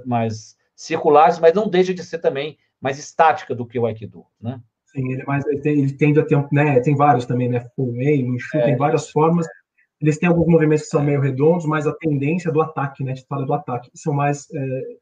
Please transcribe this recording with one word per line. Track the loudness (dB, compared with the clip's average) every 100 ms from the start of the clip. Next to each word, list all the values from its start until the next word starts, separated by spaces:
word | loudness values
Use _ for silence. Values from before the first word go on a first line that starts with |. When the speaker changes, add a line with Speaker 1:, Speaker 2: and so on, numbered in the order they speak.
Speaker 1:
mais | -4 -2 -2 -6 -14 _ _ -16
circulares, | -6 -2 4 6 6 6
mas | 4
não | 4 2
deixa | 2 2
de | -2
ser | -6 -4
também | -2 -2 -8 -12 _ _
mais | -6 -6
estática | -6 2 2 2 -4
do | -8 -6
que | -4
o | -4
Aikido, | -4 -12 -18 -20 _
né? | -12 -12 -14 _ _
Speaker 2:
Sim, | -8 -6
ele | -6
é |
mais, | -4 -4 -2
ele | -4
tem, | 0 0
ele | 0
tende | 0 2 2
a | 2
ter, | 0
um, | 2
né, | 2 2 2
tem | 2 2
vários | 2 2
também, | -2 -2 -2
né, | -4 -6
Fu | -6 -4
Wei, | -2 0 0
Wing | 0 -4
Chun, | -4 -2
Speaker 1:
É, | 0
Speaker 2:
tem | 2
várias | 0 0
Speaker 1:
isso. | -2
Speaker 2:
formas. | 0 2 2 -2 -10 _ _ _ -4
Eles | 0 2
têm | 2
alguns | 2 4
movimentos | 4 4 2
que | 0
são | -2
Speaker 1:
É. |
Speaker 2:
meio | 0 0
redondos, | 0 2 2 2 0
mas | -2 -2
a |
tendência | -4 -2 -2 -2 -2 -2
do | -2
ataque, | -2 -4 -6 -6
né, | -8
a |
gente | -8 -8
fala | -8 -4
do |
ataque, | -4 -4 -10 -10
são | -12 -6
mais, | -2 -2 -2 -8
é, | -8 -6 -8 -10 -16